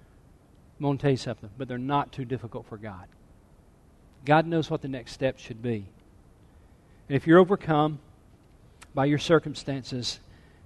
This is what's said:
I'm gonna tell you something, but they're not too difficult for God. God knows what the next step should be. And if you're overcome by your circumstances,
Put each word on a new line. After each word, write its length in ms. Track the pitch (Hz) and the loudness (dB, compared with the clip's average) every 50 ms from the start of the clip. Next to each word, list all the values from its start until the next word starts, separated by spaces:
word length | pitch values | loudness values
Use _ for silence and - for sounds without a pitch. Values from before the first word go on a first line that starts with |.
| - - - - - - - _ _ _ - - - - _ - | -20 -20 -20 -20 -20 -20 -20 _ _ _ -20 -20 -20 -20 _ -4
I'm 60 | 147 | -2
gonna 120 | 143 143 | -2 -2
tell 140 | 127 147 143 | 0 2 2
you 60 | 131 | 2
something, 320 | 123 - 131 110 - - 104 98 | 2 -2 -8 -8 -10 -12 -18 -12
but 100 | 127 135 | -12 -10
they're 100 | 120 127 | -8 -8
not 340 | 123 127 139 143 143 131 - | -8 -4 0 0 0 0 -2
too 140 | - 139 131 | -6 -10 -8
difficult 400 | 117 131 113 123 110 - 117 113 | -6 -6 -8 -8 -10 -12 -14 -14
for 100 | - 117 | -14 -16
God. 300 | 101 107 107 95 92 95 - - - - - - - - _ - - - - - _ _ - _ _ - - - - 127 | -12 -12 -12 -14 -14 -18 -20 -20 -20 -20 -20 -20 -20 -20 _ -20 -20 -20 -20 -20 _ _ -20 _ _ -20 -20 -20 -10 2
God 220 | 139 151 160 160 | 4 4 4 4
knows 240 | 165 170 160 139 - | 2 0 -2 -2 -2
what 120 | 160 139 | -4 -6
the 60 | - | -6
next 240 | 135 135 123 113 - | -6 -8 -8 -10 -14
step 280 | - - 139 127 - - | -10 -4 -4 -4 -4 -4
should 220 | - - 117 110 | -14 -16 -14 -8
be. 260 | 117 120 113 104 98 - - - - - - - - - - _ - - _ - - - - _ _ _ - - - - | -4 -4 -4 -4 -6 -12 -20 -20 -20 -20 -20 -20 -20 -20 -20 _ -20 -20 _ -20 -20 -20 -20 _ _ _ -20 -20 -8 -2
And 80 | 139 | -2
if 100 | 139 - | -2 4
you're 100 | 165 165 | 8 8
overcome 600 | 180 185 175 202 - - 165 156 147 151 156 151 135 - - - - - - - - _ - - - - - - - - - - | 8 8 8 4 -2 0 0 2 2 2 2 0 -6 -12 -20 -20 -20 -20 -20 -20 -20 _ -20 -20 -20 -20 -20 -20 -20 -20 -8 -2
by 100 | 139 135 | 0 2
your 140 | 143 147 139 | 2 2 0
circumstances, 1000 | - - 170 151 - 156 127 - - 147 135 135 120 - - 123 117 - - - - - - - - - - - - | 4 4 4 4 4 0 -10 -10 -8 -8 -8 -8 -8 -8 -8 -6 -6 -6 -8 -10 -16 -20 -20 -20 -20 -20 -20 -20 -14